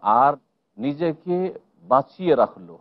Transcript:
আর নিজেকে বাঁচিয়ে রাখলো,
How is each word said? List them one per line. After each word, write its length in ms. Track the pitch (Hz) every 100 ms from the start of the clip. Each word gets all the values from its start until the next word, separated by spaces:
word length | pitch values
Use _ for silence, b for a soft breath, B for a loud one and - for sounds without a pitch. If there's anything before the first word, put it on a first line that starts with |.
আর 320 | 104 113 139 147 _ _ _ -
নিজেকে 800 | 131 143 170 160 180 180 185 - _ _
বাঁচিয়ে 520 | 170 - - - 180
রাখলো, 440 | 131 - - 85 82